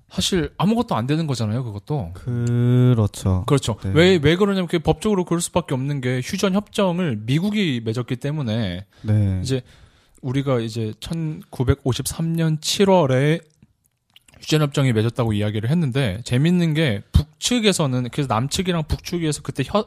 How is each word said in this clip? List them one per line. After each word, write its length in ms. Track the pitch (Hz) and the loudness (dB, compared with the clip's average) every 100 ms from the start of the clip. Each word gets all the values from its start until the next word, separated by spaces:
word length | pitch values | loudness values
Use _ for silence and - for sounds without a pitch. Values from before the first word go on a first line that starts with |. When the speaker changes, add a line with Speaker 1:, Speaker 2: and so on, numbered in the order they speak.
| _ | _
Speaker 1:
사실 420 | - - 185 143 - | -4 -2 0 -2 0
아무것도 380 | 180 226 233 135 | 0 2 0 -2
안 100 | 127 | 0
되는 200 | 156 156 | -2 0
거잖아요, 340 | 117 107 120 | -2 -2 -2
그것도. 480 | 120 101 - 151 85 | -4 -10 -6 -6 -6
Speaker 2:
그렇죠. 1300 | 90 123 120 120 120 120 123 123 117 104 - 98 92 104 | -10 -6 -4 0 2 4 6 6 6 2 0 0 0 2
Speaker 1:
그렇죠. 320 | 139 - 101 | 0 0 -4
Speaker 2:
네. 80 | 95 | 0
Speaker 1:
왜, 260 | 123 180 185 | 4 6 6
왜 160 | 143 175 | 4 4
그러냐면 300 | 202 190 175 | 2 0 0
그게 120 | 170 | -2
법적으로 460 | 156 151 220 196 | 0 0 0 0
그럴 160 | 170 170 | 0 -2
수밖에 340 | - 175 - | -2 -4 -2
없는 260 | 127 139 143 | -4 -2 -2
게 200 | 127 127 | -2 -4
휴전 320 | - 190 202 | -4 -2 0
협정을 640 | 196 - - 190 175 175 107 | 0 -2 -2 0 0 -2 -4
미국이 560 | 110 151 202 214 175 120 | -2 0 0 0 0 -2
맺었기 320 | 113 117 120 127 | -2 -4 -4 -4
때문에 680 | 143 156 120 110 98 87 - _ | -4 -4 -2 -2 -2 -6 -12 _
Speaker 2:
네. 380 | 107 107 101 95 | 0 2 2 0
Speaker 1:
이제 200 | 90 131 - - - _ _ _ | -2 -4 -6 -20 -20 _ _ _
우리가 360 | 131 135 139 123 | -4 -2 0 -2
이제 320 | 113 113 110 - | -2 -4 -6 -8
천구백오십삼 1300 | - 165 156 160 - - 127 139 135 120 127 - 165 | -8 -6 -6 -8 -12 -4 -2 0 -2 -4 -6 -4 -4
년 280 | 165 160 156 | 0 0 -2
칠월에 800 | - - 196 185 135 131 147 165 - _ _ _ _ _ _ _ _ - | -4 0 4 6 4 2 2 0 -4 _ _ _ _ _ _ _ _ -16
휴전 220 | - 151 | -2 0
협정이 300 | 147 147 131 | 2 2 2
맺었다고 400 | 110 113 123 113 | 2 0 0 -2
이야기를 360 | 104 107 104 113 | 0 -2 -2 -2
했는데 500 | 170 143 127 123 101 | 0 0 0 -2 -4
재밌는 500 | - 123 160 180 165 | -2 0 2 2 2
게 280 | 151 156 101 - | 0 0 -2 2
북측에서는 960 | - 147 - - 247 214 175 143 127 123 | 0 0 -6 -2 2 2 2 0 0 -4
그래서 160 | - 131 | -4 0
남측이랑 580 | 110 135 - 185 170 151 | 0 0 -2 -2 -2 -2
북측에서 540 | - - 175 156 143 | -6 -4 -4 -2 -4
그때 200 | - - | -8 -6
혀-, 220 | 165 208 | -2 -2